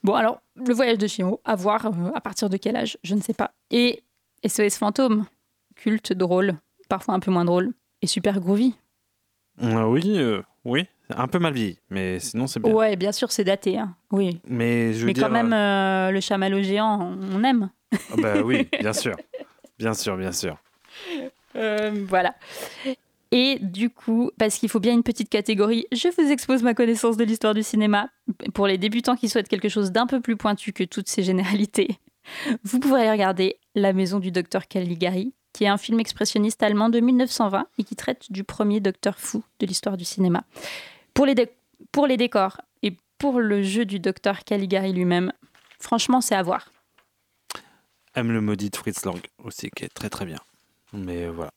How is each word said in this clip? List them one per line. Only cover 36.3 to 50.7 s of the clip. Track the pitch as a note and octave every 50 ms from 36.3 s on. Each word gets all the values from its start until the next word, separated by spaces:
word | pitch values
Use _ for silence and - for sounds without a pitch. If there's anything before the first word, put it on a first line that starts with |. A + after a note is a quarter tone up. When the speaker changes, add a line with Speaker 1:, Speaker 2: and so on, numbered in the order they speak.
| - A3 G#3 G#3+ A3 _
Speaker 1:
allemand | - G#3 G#3 G#3 G#3+ A#3
de | A3+ A#3+
mille | A#3 B3 B3+
neuf | B3 C4 B3
cent | - - A#3 G3+
vingt | G3 G3 - - _ -
et | G3
qui | - -
traite | - - - B3+ - - -
du | F#3+ F#3+ G3
premier | - - - A3 G#3 G#3 G#3+
docteur | G3+ G3 F#3+ _ - G3 F#3+ -
fou | - - - G#3+ - _ _ _
de | -
l'histoire | F#3 F#3 - - G#3 G3
du | F3+ F3
cinéma. | - - - F#3+ F3+ E3+ - - _ _ - - - - - - - - _ _ _ _
Pour | - C#4
les | C4+ C#4
dé-, | A3 A#3+ - _ _ _ _ _ _ - -
pour | - C#4 -
les | C#4 C4 G#3
décors | B3 A#3 - G#3 F#3+ F#3+ - - - _ _ _
et | - G#3 F3+ _ _ _ _
pour | _ - C#4+ B3 B3
le | A#3 G#3+ G#3 G3+
jeu | G3 G3 G3 A3 A#3+
du | F#3+ G3 G3
docteur | E3+ F#3 F#3+ - - G3 G3 - -
Caligari | - A3 G3+ G3 F#3 F#3+ F#3+ F#3+ F#3+
lui-même, | F#3 F3+ F3+ F3+ F3 F3 F#3 F#3 - _ _ _ _ _ _ _ - _
franchement, | - - A#3 A3+ - - B3+ B3+
c'est | A#3+ - G#3+
à | F#3+
voir. | F#3 E3+ F#3 - - _ _ _ _ _ _ _ _ _ _ _ _ _ _ _ _ _ - - - _ _ _ _ _ _ _ _ _ _
Speaker 2:
Aime | C3 A#2+ A2+
le | A2+ A2+
maudit | G#2+ G#2 G#2+ F#2+ G2+ G2+
de | -
Fritz | - - A2 F#2+ - -
Lang | F#2+ F2 F2 - - _ _
aussi, | - - - - - - -
qui | - -
est | -
très, | _ - - G#2
très | - - G2+
bien. | F2 D#2 - - _ _ _ _ _